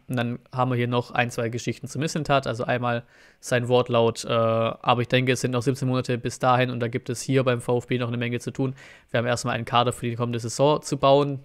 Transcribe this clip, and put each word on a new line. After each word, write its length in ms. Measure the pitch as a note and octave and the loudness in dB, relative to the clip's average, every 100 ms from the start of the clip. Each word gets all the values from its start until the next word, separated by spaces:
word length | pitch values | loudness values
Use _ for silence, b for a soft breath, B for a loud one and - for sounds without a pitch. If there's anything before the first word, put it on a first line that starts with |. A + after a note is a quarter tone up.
| - | -6
und 100 | B2 | -2
dann 220 | A#2+ B2 - | -2 -4 -6
haben 160 | B2+ B2+ | -2 0
wir 60 | A#2+ | 0
hier 100 | A#2+ | 0
noch 240 | B2 - | 0 -2
ein, 200 | B2 A#2+ | -2 -2
zwei 180 | - A#2 | -2 -4
Geschichten 400 | A#2 - - A#2 | -4 -6 -6 -8
zu 100 | C3 | -6
Mislintat. 480 | D#3 E3 D3 C#3 C3 | -4 -2 0 0 0
Also 160 | A#2 | -4
einmal 400 | B2+ B2 A#2+ A#2+ - b b b | -2 -2 -2 -4 -6 b b b
sein 260 | - B2 A#2+ | -2 0 4
Wortlaut, 580 | B2 B2 A#2 A#2 - | 2 4 4 4 2
äh, 40 | - | -2
aber 760 | A#2 A2+ A2+ A2+ - - A#2+ | 0 2 2 0 0 0 2
ich 60 | A#2+ | 2
denke, 240 | B2+ B2+ | 2 2
es 80 | B2 | 0
sind 100 | B2 | 0
noch 120 | B2 | -2
siebzehn 260 | B2+ B2+ C3 | -2 0 0
Monate 280 | B2+ B2 A#2+ | -2 -2 -4
bis 220 | A#2+ - | -4 0
dahin 320 | B2+ B2 B2+ | 2 4 2
und 80 | B2 | -2
da 80 | A#2 | -4
gibt 240 | B2 - | -4 -6
es 100 | A#2+ | -6
hier 220 | - C3+ | 0 2
beim 180 | B2+ A#2+ | 2 0
V 180 | - B2 | 0 -2
F 100 | - | 0
B 100 | B2+ | -2
noch 80 | A#2+ | -2
eine 100 | A#2+ | -2
Menge 220 | A#2+ A#2+ | -2 -4
zu 140 | B2+ | -4
tun. 240 | - C3+ C3 B B _ | -4 -4 -4 B B _
Wir 80 | A#2+ | -2
haben 80 | A#2+ | 0
erstmal 300 | A#2+ B2 A#2+ | 0 -2 -4
einen 80 | |
Kader 280 | A2+ A#2+ A#2+ | 0 2 2
für 160 | - A#2+ | 0 -4
die 60 | |
kommende 240 | A#2 A#2+ A#2 | -4 -4 -4
Saison 420 | A2+ - C#3+ D3 | -4 2 2 2
zu 160 | - C#3 | -2 2
bauen. 440 | C#3 C#3+ C#3+ C3+ | 6 6 4 -4